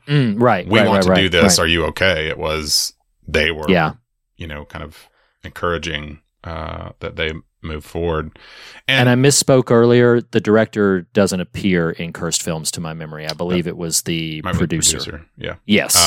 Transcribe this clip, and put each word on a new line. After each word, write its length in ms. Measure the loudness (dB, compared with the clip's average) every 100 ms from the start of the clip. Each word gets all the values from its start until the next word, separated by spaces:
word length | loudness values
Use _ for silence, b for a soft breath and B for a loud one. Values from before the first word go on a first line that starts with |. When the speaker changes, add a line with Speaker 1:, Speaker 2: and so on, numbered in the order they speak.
| 0
Speaker 1:
mm, 280 | 2 2 2
right, 260 | 2 4 4
Speaker 2:
"We 120 | 4
Speaker 1:
right, 100 | 4
Speaker 2:
want 160 | 4 4
Speaker 1:
right, 100 | 4
Speaker 2:
to 120 | 4
do 80 | 4
Speaker 1:
right, 60 |
Speaker 2:
this. 140 | 4 4
Speaker 1:
right. 60 |
Speaker 2:
Are 40 | 2
you 160 | 2 0
okay?" 420 | 0 0 0 -2
It 100 | -4
was, 540 | -4 -4 -2 -4 -4 -10 _ _ -4
they 240 | 0 2
were, 180 | 2 2
Speaker 1:
Yeah. 260 | 2 2 -2 _ _ _ _
Speaker 2:
you 100 | -12
know, 180 | -12 -14
kind 180 | -14
of 240 | -14 -18 _ _ _ _
encouraging, 800 | -18 -6 -4 -4 -4 -8 -10 -16 _ _
uh, 460 | -14 -10 -10 -12 -14 -12
that 160 | -12 -6
they 160 | -6 -6 -16 _
move 220 | -12 -12
forward. 540 | -10 -6 -2 -4 -6 B B B B B -2
And 200 | 2 4
Speaker 1:
And 180 | 4 4
I 20 |
misspoke 420 | 2 4 2 4
earlier. 500 | 4 6 4 4 2
The 200 | 0 -2
director 600 | 2 2 2 0 0 0 0
doesn't 280 | 0 0 0
appear 500 | -6 -4 0 0 0
in 220 | -4 -10
Cursed 300 | -8 -6 -4
Films 280 | -4 -6 -6
to 80 | -8
my 140 | -10
memory. 320 | -10 -14 -10 -10
I 40 |
believe 320 | -6 -2 -2 -4
it 100 | -6
was 260 | -6 -6
the 380 | -4 -6 -6 -8
Speaker 2:
Might 100 | -4
be 60 | -2
the 0 |
Speaker 1:
producer. 360 | -2 0 -2 -2
Speaker 2:
producer. 280 | -8 -14 -20 -14
Yeah. 180 | -12 -12 0
Speaker 1:
Yes. 300 | 0 2 2